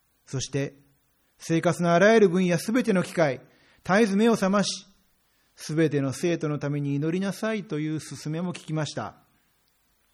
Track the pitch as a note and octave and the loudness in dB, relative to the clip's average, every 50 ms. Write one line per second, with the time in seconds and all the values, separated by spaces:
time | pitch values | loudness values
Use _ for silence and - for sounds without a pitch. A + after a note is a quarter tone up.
0 | _ _ _ _ _ - - C3 - - - C#3 C#3 C#3+ - _ _ _ _ _ | _ _ _ _ _ -10 -8 -8 -8 -6 -6 -6 -6 -6 -10 _ _ _ _ _
1 | _ _ _ _ _ _ _ _ - - E3+ E3 D#3 F3 D#3 D#3 F3 E3+ E3+ E3+ | _ _ _ _ _ _ _ _ -4 -2 -2 0 2 0 0 0 0 2 4 6
2 | F#3+ G#3 A3+ A3+ G#3+ F#3 E3 F#3 F#3 F3 F3 D#3+ - - G#3+ C4 - A3+ G3+ F3+ | 6 6 8 8 6 6 4 2 2 2 0 0 -2 0 0 0 2 2 0 0
3 | E3+ - - F3+ D#3+ C#3+ B2+ B2+ - _ _ _ _ _ _ _ _ - F3+ G#3 | 0 -2 0 0 0 0 0 -4 -10 _ _ _ _ _ _ _ _ 0 2 2
4 | A#3 G3+ G3 G3 A3+ A#3 A3+ - G3+ F#3 G3 G#3 F3+ - - - - _ _ _ | 4 2 2 2 4 4 4 2 2 2 2 2 0 0 -4 -8 -14 _ _ _
5 | _ _ _ _ _ _ _ _ _ _ _ - - - D#3 D#3 E3 D3+ C3 C#3+ | _ _ _ _ _ _ _ _ _ _ _ -18 -10 -4 0 2 2 2 2 0
6 | C3+ C3+ B2 - - F3 E3+ E3 E3 D3+ D3 C#3+ D3 C#3+ C#3+ D3 C#3+ C#3+ C#3+ C#3+ | -2 -2 -4 -4 -2 -2 -2 -2 -2 -4 -4 -4 -4 -4 -4 -4 -2 -2 -2 -2
7 | D3+ D#3+ E3 F#3 G3 G3+ - - - A3 A3 G#3+ F3+ - D#3 D3+ D3+ D#3 D#3 D3+ | -2 -2 -2 -2 -4 -4 -6 -4 -4 -4 -4 -6 -6 -6 -6 -4 -4 -4 -4 -6
8 | C#3+ - C#3+ C3 - D3+ D#3 E3 F3 F3+ E3 - - - D#3 D#3 D3+ - - C3+ | -8 -10 -14 -12 -8 -6 -6 -4 -4 -6 -6 -8 -8 -6 -4 -4 -4 -4 -6 -8
9 | A2 F#2+ - _ _ _ _ _ _ _ _ _ _ _ _ _ _ _ _ _ | -10 -10 -12 _ _ _ _ _ _ _ _ _ _ _ _ _ _ _ _ _
10 | _ _ | _ _